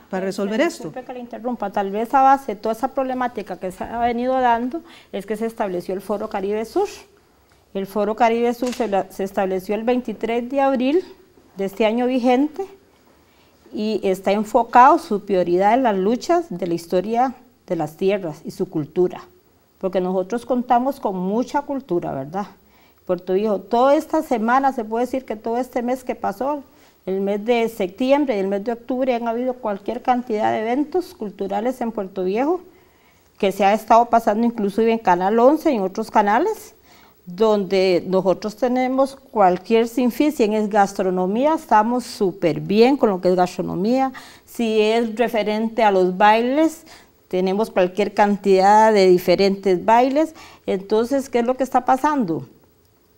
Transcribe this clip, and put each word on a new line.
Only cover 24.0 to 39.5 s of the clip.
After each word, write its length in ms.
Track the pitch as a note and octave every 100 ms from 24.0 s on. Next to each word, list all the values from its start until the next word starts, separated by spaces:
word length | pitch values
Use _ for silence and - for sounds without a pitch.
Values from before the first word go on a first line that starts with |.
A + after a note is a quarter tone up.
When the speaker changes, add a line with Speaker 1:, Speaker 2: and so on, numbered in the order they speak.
| D#4+ D#4+
Speaker 2:
semana, 500 | D#4 A#3+ A3+ B3+ C4+
se 120 | C4
puede 200 | G#3+ A3+
decir 200 | B3+ C4 B3+
que 100 | G#3+
todo 220 | A3+ A#3
este 240 | B3+ B3+
mes 200 | A#3+ B3+
que 120 | -
pasó, 480 | - G3+ G3 C4 D4 - _ _ _ -
el 140 | F#3+
mes 240 | G3 G#3
de 240 | G#3+ A#3 A3+
septiembre 680 | A3+ F#3 - C4 C#4 C4+ G#3
y 40 |
el 80 | F#3+
mes 160 | G3+
de 80 | A3
octubre, 420 | A#3 - B3+ C4
han 140 | A#3 A#3
habido 260 | A3+ B3+
cualquier 480 | B3 A3 G3 - A#3
cantidad 480 | C4 B3 A#3+ G#3+ A3+
de 80 | A#3
eventos 540 | A3 B3+ D4+ F#4 F4
culturales 680 | - G#3 - G3 G3 A#3+ C4
en 120 | A#3
Puerto 320 | A3 F#3+ F#3+
Viejo, 360 | F#3 G#3 C#4+ F4 - _ _ _ _ _ _ -
que 140 | G3
se 120 | F#3+
ha 100 | G3
estado 320 | G#3+ - A3+ A#3
pasando 400 | A#3 A3+ G#3 A#3
inclusive 440 | A#3 G3+ G#3 A3+
en 60 | A3+
Canal 400 | G#3 F3 F#3+ A3+
once 320 | B3 D#4 D#4+
y 40 | A#3+
en 60 |
otros 280 | F#3+ F#3+ A3
canales, 640 | A#3 G3+ A3 F#4+ G#4+ - _ _ - _ _
donde 800 | - F3 A3 G#3 F3+ F#3+ F#3 F3 -
nosotros 480 | F#3+ F#3+ F3+ G#3+ G#3
tenemos 600 | B3 B3 B3+ C4 C4+ -
cualquier 720 | - A3 F#3